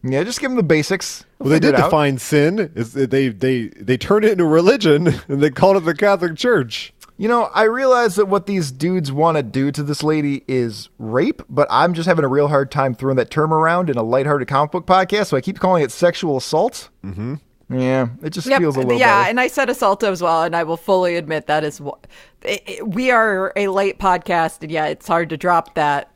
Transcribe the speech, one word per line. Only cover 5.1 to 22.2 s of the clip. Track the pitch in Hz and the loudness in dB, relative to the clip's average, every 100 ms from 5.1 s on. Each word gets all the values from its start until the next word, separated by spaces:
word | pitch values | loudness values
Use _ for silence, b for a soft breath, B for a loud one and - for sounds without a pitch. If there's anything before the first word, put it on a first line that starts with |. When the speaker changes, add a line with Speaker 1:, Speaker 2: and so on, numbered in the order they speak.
| - - | 0 -4
Speaker 2:
and | 139 | 0
they | 147 | 0
called | 131 190 196 | 4 4 4
it | 165 | 0
the | 151 | 0
Catholic | 208 196 175 156 | 2 2 0 -2
Church. | 247 220 120 - - _ - _ | 0 0 0 -8 -14 _ -20 _
Speaker 1:
You | 202 | -2
know, | 240 220 | 0 0
I | - | 2
realize | 214 240 262 254 233 180 | 2 2 2 4 2 0
that | 202 | 0
what | 202 196 | 0 -2
these | 196 147 | -4 -4
dudes | 131 180 185 143 | -4 -2 -2 -2
wanna | 135 165 156 | 0 2 2
do | 120 131 139 | -2 -2 -2
to | 143 | -2
this | 143 147 | -6 -4
lady | 151 156 147 139 - | -2 0 -2 -4 -4
is | 131 120 104 - _ | -2 -2 -6 -18 _
rape, | 113 120 196 - - | -4 -2 0 -4 -6
but | 131 151 | -2 2
I'm | 117 170 | 2 2
just | 165 165 | 0 0
having | 165 139 | 0 2
a | |
real | 139 143 | 2 2
hard | 147 135 | 0 0
time | 147 135 | -2 -2
throwing | 117 131 131 | -2 -2 0
that | 117 | 0
term | - 156 | -2 0
around | 160 160 175 180 | 2 2 0 0
in | 120 | -2
a | |
lighthearted | 113 127 139 143 123 | 0 0 0 -2 0
comic | 139 151 | 0 0
book | 180 160 | -4 2
podcast, | 190 185 208 202 | 2 2 -2 0
so | 139 | -2
I | |
keep | 127 - | -2 -2
calling | 185 180 | 0 2
it | 139 | 0
sexual | - 175 170 175 135 | 2 0 2 -2 -2
assault. | - 156 226 - - _ 95 | -2 0 0 -4 -20 _ -14
Speaker 2:
Mm-hmm. | 95 113 143 _ _ _ | -10 -8 -8 _ _ _
Speaker 1:
Yeah, | 127 127 131 123 123 | -4 0 0 -2 -6
it | 151 | -10
just | - 254 | -8 -2
Speaker 3:
Yep, | 269 | 0
Speaker 1:
feels | 165 135 | 0 0
a | |
little | 127 120 | 0 2
Speaker 3:
yeah, | 247 202 | 2 2
Speaker 1:
better. | 190 | 2
Speaker 3:
and | 233 | 0
I | 254 | -2
said | - 254 | -2 -4
assault | 269 214 196 | 0 -2 0
as | 214 180 | -2 -2
well, | 175 165 | 0 0
and | 170 170 | 0 -2
I | |
will | 160 165 | -4 -6
fully | - 190 180 175 | 0 2 2 -2
admit | 151 156 - | -4 -6 -2
that | 151 | -2
is | 151 - | -2 -8
wha-, | 143 - - b | -14 -14 -18 b